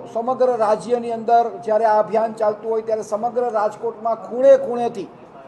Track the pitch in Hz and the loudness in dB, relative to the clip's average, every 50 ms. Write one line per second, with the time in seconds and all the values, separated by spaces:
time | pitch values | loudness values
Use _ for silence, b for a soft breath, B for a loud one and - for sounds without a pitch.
0 | - - - 226 233 247 262 - 254 254 247 226 220 202 214 214 175 214 240 240 | -12 -8 -6 -6 -2 -2 0 0 2 0 2 2 2 2 2 0 0 -2 -2 -2
1 | 233 233 233 226 220 214 233 233 233 233 196 - - 214 214 214 226 220 214 214 | -2 -4 -6 -6 0 4 4 4 4 2 -2 -8 -4 0 0 2 4 4 4 4
2 | 214 175 196 220 220 226 220 214 220 214 214 208 220 226 226 220 220 226 220 214 | 2 2 0 0 0 0 -2 0 0 0 0 -2 -4 -2 -2 -2 -2 -2 -4 -4
3 | 208 208 214 208 220 240 220 240 247 240 220 220 202 214 - - - 233 214 214 | -4 -6 -6 -4 -4 -2 -2 -2 -2 0 0 0 -2 -2 -4 -4 -8 -8 -8 -4
4 | 214 226 226 - 185 - 214 240 254 277 269 254 269 269 240 240 240 233 - 196 | -4 -4 -4 -4 -6 -8 -4 4 6 8 6 6 6 -2 -4 -2 -4 -4 -4 -6
5 | 175 - - - - - - - - | -12 -12 -14 -20 -20 -20 -20 -20 -20